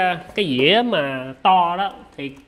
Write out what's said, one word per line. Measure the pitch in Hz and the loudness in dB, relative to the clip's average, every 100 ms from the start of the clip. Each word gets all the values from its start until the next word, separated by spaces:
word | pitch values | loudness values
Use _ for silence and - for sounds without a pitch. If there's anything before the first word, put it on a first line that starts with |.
| 185 170 - | -2 -4 -8
cái | - | -4
dĩa | 185 127 143 214 | -2 2 4 4
mà | 240 180 139 131 131 131 | 2 -2 -4 -6 -10 -2
to | 196 185 175 180 | 2 4 2 -2
đó | 196 - - - | -6 -8 -20 -12
thì | 139 139 | -12 -12